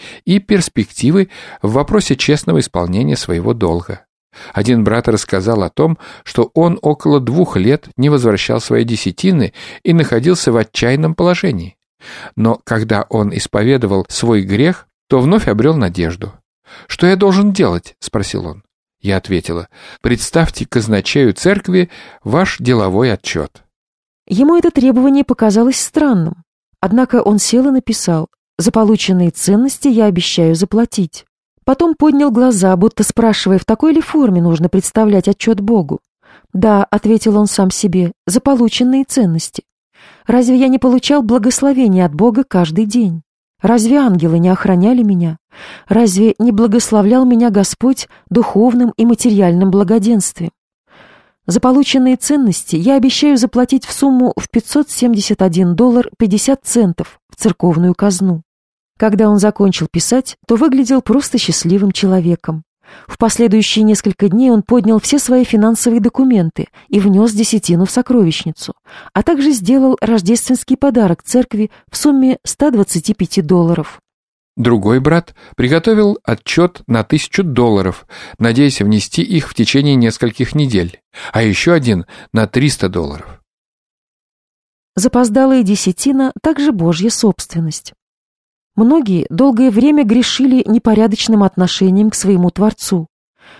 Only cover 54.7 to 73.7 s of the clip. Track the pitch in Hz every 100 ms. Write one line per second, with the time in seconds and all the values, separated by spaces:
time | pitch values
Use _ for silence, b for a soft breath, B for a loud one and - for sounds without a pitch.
54.7 | 294 285 - 247 220 - 208 185 170 180
55.7 | 170 247 240 - - 220 202 - 269 -
56.7 | 240 202 170 170 _ _ - 220 - 180
57.7 | 160 180 175 202 180 190 165 - _ _
58.7 | _ _ - 220 202 214 208 208 - 202
59.7 | - 160 165 - 254 - - - 226 302
60.7 | 262 240 262 - 254 - 240 - 165 165
61.7 | 196 196 - 196 190 170 170 - 160 -
62.7 | _ B B B - 226 - 233 220 208
63.7 | - 214 208 208 180 196 202 262 226 -
64.7 | 240 202 220 - 285 - 254 247 220 214
65.7 | 226 247 233 214 - 262 226 165 - -
66.7 | b b 208 196 190 226 208 226 220 -
67.7 | 170 175 - 247 247 175 156 165 - -
68.7 | - B B B 190 220 311 277 254 180
69.7 | 262 262 254 226 226 175 233 - 254 -
70.7 | 262 277 240 202 170 - 247 247 208 214
71.7 | b b - 302 277 262 254 - - 294
72.7 | 240 202 170 - 208 175 - 151 180 165